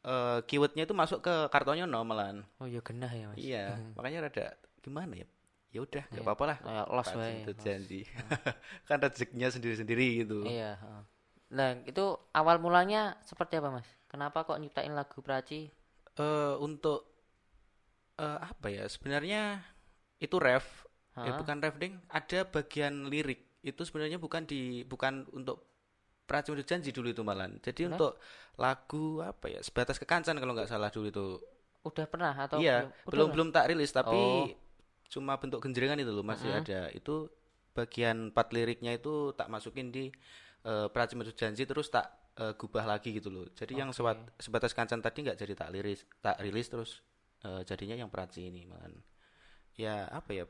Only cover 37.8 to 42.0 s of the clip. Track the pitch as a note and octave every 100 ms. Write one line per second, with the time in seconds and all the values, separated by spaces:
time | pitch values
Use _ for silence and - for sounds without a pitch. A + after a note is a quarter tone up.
37.8 | A#2 - A#2 A2+ A2 G#2 A2+ A#2 A#2 A#2
38.8 | A#2+ A#2+ C#3 D3+ C#3+ - - A2 G#2+ C3+
39.8 | B2+ B2 C3 C3+ - - - _ A#2 A2
40.8 | G#2 B2 A#2+ B2 A2+ - A2+ G#2+ C3 C#3
41.8 | D3 B2